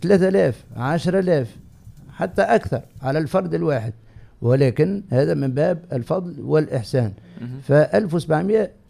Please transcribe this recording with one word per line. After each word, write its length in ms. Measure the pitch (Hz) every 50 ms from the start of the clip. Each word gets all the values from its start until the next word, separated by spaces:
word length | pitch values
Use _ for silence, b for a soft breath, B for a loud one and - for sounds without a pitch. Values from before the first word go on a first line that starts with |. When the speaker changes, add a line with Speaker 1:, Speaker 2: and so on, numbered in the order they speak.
Speaker 1:
ثلاثة 260 | - 175 202 185 180 190
آلاف، 360 | 190 196 180 147 117 - - - 113
عشرة 440 | 113 120 135 160 170 - 175 185 196
آلاف، 360 | 185 180 170 147 123 110 - - - - - - - - - - - -
حتى 300 | - - 175 185 - -
أكثر 400 | 196 - 233 214 - - - 190 - - - -
على 180 | - 131 139 156
الفرد 340 | 165 131 - 190 185 175 165
الواحد، 400 | 165 170 160 143 123 110 117 110 - b b b b b b b b
ولكن 640 | - 117 123 135 143 131 107 - 151 185 202 196 202 -
هذا 240 | 127 127 147 160 165
من 140 | 143 139 135
باب 380 | 127 139 156 180 180 160 - - 147
الفضل 480 | 127 113 - 160 185 180 175 175 143
والإحسان. 680 | 110 135 147 156 156 - - 131 107 - - 131 120 104 92 - B B B B
Speaker 2:
مهم. 180 | 120 120 127 135 135 -
Speaker 1:
فألف 460 | 139 147 151 - - 208 220 175 160
وسبعمية 580 | 175 - 156 156 151 175 196 214 220 208 - - - _ _